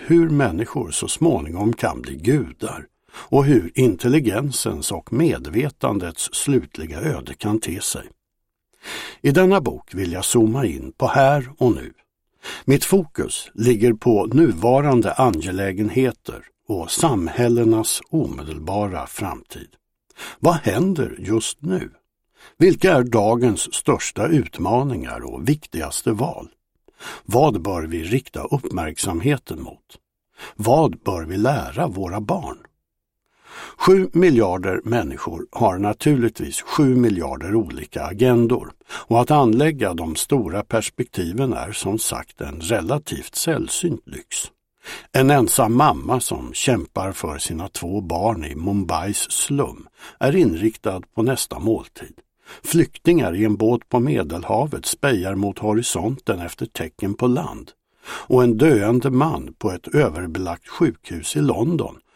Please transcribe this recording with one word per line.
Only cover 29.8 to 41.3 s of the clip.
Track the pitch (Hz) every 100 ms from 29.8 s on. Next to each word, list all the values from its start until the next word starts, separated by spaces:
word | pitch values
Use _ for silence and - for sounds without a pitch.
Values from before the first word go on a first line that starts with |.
| _ - _ _ _ _ - -
Vad | 104 151 139 -
bör | - 90
vi | 80 95
lära | 123 139 65 95 165
våra | 95 90 87
barn? | 107 185 69 - - _ _ _ _ _ _ _ _ - - -
Sju | 180 190 185
miljarder | 170 180 120 95 92 95 92
människor | 107 117 87 82 85 85 -
har | - 110 92
naturligtvis | 104 104 151 135 113 - - -
sju | - - 135 127
miljarder | 117 90 71 67 98 113
olika | 85 73 - 117
agendor, | - 104 127 120 117 127 - - _
och | - - 117
att | 120
anlägga | 151 123 117 156 143 98
de | 85 82 78
stora | - 139 90 98
perspektiven | - 113 - - - - 82